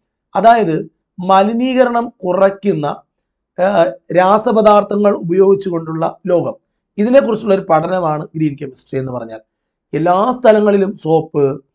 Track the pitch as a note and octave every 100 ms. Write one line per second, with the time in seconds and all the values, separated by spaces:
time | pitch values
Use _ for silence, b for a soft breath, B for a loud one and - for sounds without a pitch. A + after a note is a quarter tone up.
0 | _ _ _ F#3+ A3 A#3 F3 D#3 - _
1 | _ - F3+ F#3+ G#3 A#3 C4 B3+ B3 A#3
2 | A#3+ - F3+ F3+ G3 G3 G3+ D#3 C#3+ -
3 | _ _ _ _ _ - F#3+ G3 F3+ -
4 | - E3+ F#3 G#3+ A#3 G#3+ G#3+ G#3 G3+ G#3
5 | G3+ - E3+ F3+ G3 G3 G3 E3 D#3+ D#3+
6 | D#3+ - F#3 F3 B2+ - _ _ _ -
7 | A3 C4+ A#3 A3 A3 G3 - D#3+ E3+ F#3
8 | E3 D3+ - D#3+ D3+ C3+ C#3 B2+ _ C3+
9 | C3 B2 A2+ A2 - _ _ _ _ D3+
10 | E3+ F3+ A#3+ D3+ A3+ G#3+ G#3 G3+ F#3+ -
11 | D#3 D#3+ D#3+ D3+ C#3 C#3 -